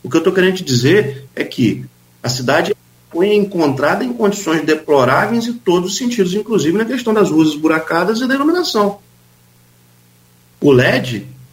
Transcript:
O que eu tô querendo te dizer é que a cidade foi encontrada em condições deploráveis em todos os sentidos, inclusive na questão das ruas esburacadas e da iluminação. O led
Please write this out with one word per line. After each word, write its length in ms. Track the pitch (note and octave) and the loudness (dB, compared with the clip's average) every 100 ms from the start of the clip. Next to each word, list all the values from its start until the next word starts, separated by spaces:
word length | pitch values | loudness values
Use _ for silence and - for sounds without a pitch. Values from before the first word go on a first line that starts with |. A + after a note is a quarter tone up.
O 80 | C3 | -4
que 60 | D#3+ | 0
eu 80 | |
tô 80 | E3 | 2
querendo 240 | F#3 F#3 F#3 | 2 0 0
te 80 | |
dizer 640 | D3+ B2 B2+ G3+ G#3+ - - - | -2 0 2 2 0 -6 -12 -10
é 80 | |
que 420 | - - A2 - - _ _ _ | -8 0 0 0 -8 _ _ _
a 60 | A#2+ | -8
cidade 440 | B2+ B2 D3+ F3+ G#3+ _ _ _ | -4 0 0 0 -6 _ _ _
foi 240 | E3 G3 G#3 | -2 0 2
encontrada 680 | G3 F3+ D3+ C3 D3 G3 | 0 0 0 0 0 0
em 80 | B3 | -4
condições 540 | A#3+ G#3 G3 D#3+ D#3+ D3+ | -2 -2 -2 -2 -2 0
deploráveis 800 | D#3 - C#3 B2+ D3+ G#3 A#3 A#3 | -2 2 2 4 2 0 -2 -4
em 80 | |
todos 380 | A#3+ - F3+ F3+ | -4 0 0 0
os 60 | - | -4
sentidos, 340 | B3 A#3 F3 | -4 0 0
inclusive 420 | G#3 G#3+ G#3 D3 G3 | -2 -2 -2 0 0
na 80 | |
questão 300 | A3+ B3+ A3+ | -2 -4 0
das 160 | G#3+ E3+ | 2 2
ruas 200 | D#3 D#3 | 2 2
esburacadas 720 | D3 D#3 D#3+ - E3 F3+ A3+ | 2 0 0 2 2 2 0
e 80 | B3+ | 0
da 60 | |
iluminação. 640 | C4+ D4 F4+ E4+ A3 G3+ - _ _ _ _ _ _ _ _ _ _ _ _ _ _ _ _ | 0 2 0 0 0 0 -4 _ _ _ _ _ _ _ _ _ _ _ _ _ _ _ _
O 120 | C#3+ | 4
led 560 | B2+ D3 A#3+ B2+ G#2+ - - - | 4 4 0 -2 -8 -10 -18 -20